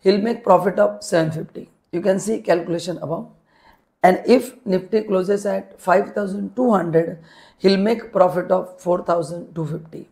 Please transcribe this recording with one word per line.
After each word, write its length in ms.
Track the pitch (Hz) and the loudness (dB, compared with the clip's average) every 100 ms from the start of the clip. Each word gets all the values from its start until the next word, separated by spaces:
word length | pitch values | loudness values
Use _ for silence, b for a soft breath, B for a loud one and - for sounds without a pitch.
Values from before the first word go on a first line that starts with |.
he'll 160 | 196 202 | 2 2
make 260 | 220 226 | 0 -4
profit 360 | - 180 190 185 | 4 4 4 0
of 220 | 208 - | 0 0
seven 300 | - 170 160 | -2 0 0
fifty. 380 | 160 - - - _ _ | -4 -10 -16 -20 _ _
You 80 | 170 | -4
can 180 | 202 190 | 0 -2
see 220 | 196 220 | -2 -6
calculation 560 | - 175 170 170 165 160 | 0 -2 0 -6 -6 -8
above. 320 | 139 170 226 _ b b b b b _ | -6 -8 -10 _ b b b b b _
And 180 | 180 180 - | 2 2 4
if 280 | 247 - - - | 2 2 -12 -2
Nifty 360 | 185 185 220 | -2 0 -4
closes 420 | 214 185 185 202 202 | 0 -2 0 -2 -2
at 340 | 196 196 - | -6 -8 -10
five 340 | - 185 202 | 2 2 2
thousand 400 | - 202 196 196 - | -4 -6 -6 -8 -2
two 140 | 247 | 2
hundred, 480 | 202 175 160 165 185 b b b b | 2 2 0 0 -6 b b b b
he'll 200 | 190 196 | 0 2
make 340 | 202 233 - | 0 -2 -4
profit 400 | 196 180 180 175 | 2 2 2 0
of 300 | 185 180 - | -2 -2 -10
four 200 | 180 175 | -2 -2
thousand 520 | - 170 156 175 - 165 | 0 -2 -2 -8 -12 -8
two 100 | 156 | -8
fifty. 440 | 160 - - - | -8 -12 -18 -20